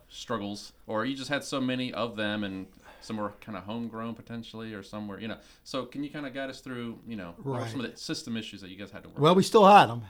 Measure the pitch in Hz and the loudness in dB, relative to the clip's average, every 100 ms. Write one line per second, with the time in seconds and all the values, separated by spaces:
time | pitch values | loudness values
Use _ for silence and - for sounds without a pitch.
0 | - - - 113 101 104 - - - 110 | -16 -14 -6 -6 -4 -8 -12 -16 -6 -4
1 | 120 135 131 139 - 139 127 127 127 85 | -2 -4 -4 -4 -4 -2 -2 -2 -4 -4
2 | 117 104 104 107 101 95 95 - - - | -4 -2 -2 -2 -4 -6 -12 -18 -20 -18
3 | - 110 101 - - 98 95 117 117 110 | -10 -6 -6 -8 -14 -12 -8 -8 -8 -8
4 | 113 117 113 117 113 113 113 104 98 110 | -8 -10 -12 -12 -12 -12 -12 -12 -10 -10
5 | 104 95 110 98 - - - 135 123 135 | -10 -8 -10 -10 -14 -20 -10 -8 -6 -8
6 | 143 151 139 135 135 131 131 123 117 107 | -8 -8 -10 -8 -8 -10 -10 -8 -8 -10
7 | 113 110 87 - 139 123 113 123 113 - | -12 -10 -10 -10 -6 -6 -6 -6 -8 -8
8 | - 156 123 113 107 95 92 95 101 90 | -8 -8 -6 -8 -8 -12 -14 -14 -14 -14
9 | - - 151 185 190 226 196 196 120 120 | -12 2 6 6 8 10 12 12 10 2